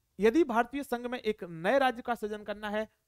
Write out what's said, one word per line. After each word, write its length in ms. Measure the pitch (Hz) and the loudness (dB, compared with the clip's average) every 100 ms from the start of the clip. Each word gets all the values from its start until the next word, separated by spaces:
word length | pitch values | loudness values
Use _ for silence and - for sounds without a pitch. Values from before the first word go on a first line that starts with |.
| _ - | _ 0
यदि 240 | 214 285 | 4 4
भारतीय 380 | 311 220 240 277 | 4 2 0 -4
संघ 240 | - 240 240 | -6 -6 -4
में 120 | 247 | -4
एक 260 | 220 214 | -4 -4
नए 340 | 175 165 185 277 | -8 -4 2 4
राज्य 240 | 262 233 | 4 0
का 120 | 247 | -6
सृजन 300 | 233 208 208 | -4 -6 -6
करना 260 | 208 208 214 | -10 -8 -6
है, 180 | 214 220 _ | -4 -6 _